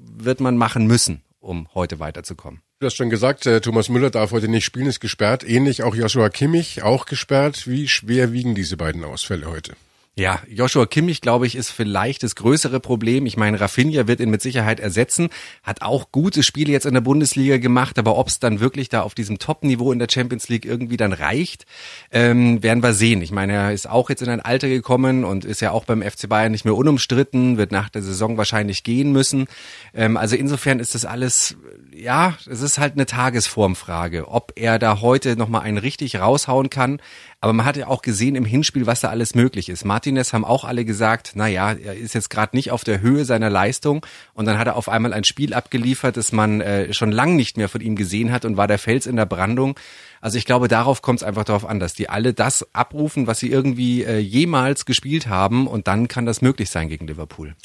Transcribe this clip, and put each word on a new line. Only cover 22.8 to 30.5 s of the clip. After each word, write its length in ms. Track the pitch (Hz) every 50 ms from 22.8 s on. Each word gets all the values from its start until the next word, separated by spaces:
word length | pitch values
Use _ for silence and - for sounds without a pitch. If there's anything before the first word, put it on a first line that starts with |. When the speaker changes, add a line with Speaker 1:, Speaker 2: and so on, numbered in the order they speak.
| 120
Speaker 1:
wir 120 | 120 113
sehen. 280 | 98 110 117 117 95 85
Ich 80 | 82
meine, 220 | 98 101 98 98 104
er 200 | 101 101 101 104
ist 160 | 101 - -
auch 220 | - 123 123 -
jetzt 120 | 139 - 123
in 60 | 120
ein 120 | 120 113
Alter 280 | - 113 123 131 143 135
gekommen 540 | 131 127 117 - 127 127 131 131 131 131 123
und 220 | 90 98 95 -
ist 160 | 95 104 -
ja 100 | 117 98
auch 140 | 82 113 -
beim 180 | - 120 113 98
F 140 | - -
C 100 | - -
Bayern 240 | 101 110 107 110 113
nicht 140 | 110 104 -
mehr 100 | 110 107
unumstritten, 840 | 104 135 156 147 127 - - 127 123 139 - - 127 127 127 123
wird 140 | 110 104 92
nach 180 | 101 98 101 107
der 140 | - 107 98
Saison 340 | 95 95 92 110 113 117
wahrscheinlich 460 | 110 104 - - 110 107 101 95 - -
gehen 300 | - 117 127 139 147 139
müssen. 340 | 135 135 - - 135 135 - - - - - - - - - -
Ähm, 220 | 113 113 110 113
also 180 | 87 107 107 110
insofern 460 | - 139 139